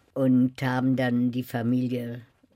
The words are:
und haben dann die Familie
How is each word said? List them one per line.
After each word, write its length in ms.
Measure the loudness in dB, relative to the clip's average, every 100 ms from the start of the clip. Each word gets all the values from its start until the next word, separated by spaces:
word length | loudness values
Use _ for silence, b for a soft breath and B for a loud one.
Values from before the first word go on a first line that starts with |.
| _
und 480 | 0 4 4 4 0
haben 340 | -2 0 0 0
dann 360 | 0 0 0
die 120 | -2
Familie 760 | -6 -4 0 0 -2 -4 -8 -12 -18 _ _